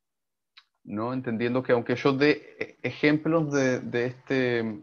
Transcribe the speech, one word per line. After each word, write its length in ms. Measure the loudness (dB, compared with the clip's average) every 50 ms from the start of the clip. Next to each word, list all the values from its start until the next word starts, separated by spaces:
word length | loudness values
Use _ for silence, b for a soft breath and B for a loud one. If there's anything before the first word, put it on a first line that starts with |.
| _ _ _ _ _ _ _ _ _ _ _ -20 _ _ _ _ _
¿no? 300 | -10 -8 -6 -6 -4 -6
Entendiendo 480 | -6 -6 -4 -4 -2 -2 0 0 -2
que 120 | 0 2 0
aunque 220 | 0 0 -2 -4
yo 180 | 0 0 0 2
dé 420 | 4 4 4 4 2 -2 -18 -12 -12
e-, 200 | -12 -12 -12 _
ejemplos 720 | -8 -8 -6 2 2 2 2 2 0 2 2 2 2 2
de, 280 | 2 2 2 2 0 0
de 240 | -4 -4 -2 -2 -2 -2
este 760 | -4 -8 _ -2 0 0 2 2 0 0 -2 -2 -6 -8